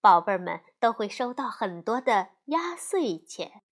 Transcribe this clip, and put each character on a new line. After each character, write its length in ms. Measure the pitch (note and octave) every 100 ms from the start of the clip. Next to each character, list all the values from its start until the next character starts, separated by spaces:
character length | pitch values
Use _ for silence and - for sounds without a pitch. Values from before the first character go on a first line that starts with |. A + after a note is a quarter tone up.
宝 180 | G#3 F3
贝 140 | E3+
儿 40 | F#3+
们 240 | F3+ E3+ _ _
都 140 | A#3
会 160 | A3+ G#3
收 240 | - B3
到 160 | B3 C4
很 340 | - G3+ E3+
多 160 | E3+ A#3+
的 340 | C4 G#3+ F#3 _ -
压 300 | D#4+ F4 F4
岁 420 | - G4 C4+ E3
钱。 440 | _ - F3 - _